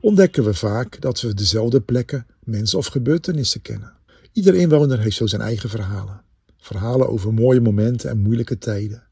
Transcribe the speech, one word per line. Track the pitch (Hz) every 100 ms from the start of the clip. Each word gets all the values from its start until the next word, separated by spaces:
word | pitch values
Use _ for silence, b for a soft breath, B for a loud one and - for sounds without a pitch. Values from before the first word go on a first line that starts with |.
ontdekken | 214 202 185 -
we | 107
vaak | 95 107 107 123 -
dat | 143 120
we | 120
dezelfde | 101 101 110 117 127
plekken, | - 120 117 139 120 _
mensen | - 107 107 92
of | -
gebeurtenissen | 139 120 165 - 156 120 -
kennen. | - 107 104 _ _ b b
Ieder | - 190
inwoner | 185 175 151 147 127
heeft | 110 -
zo | 110
zijn | 104
eigen | 110 113 110
verhalen. | 110 95 98 98 98 _ _ _ _
Verhalen | - 95 110 127 127
over | 113 98
mooie | 110 123 127
momenten | 117 104 110 123 127
en | 110
moeilijke | 101 117 117 110
tijden. | - 104 104 107 _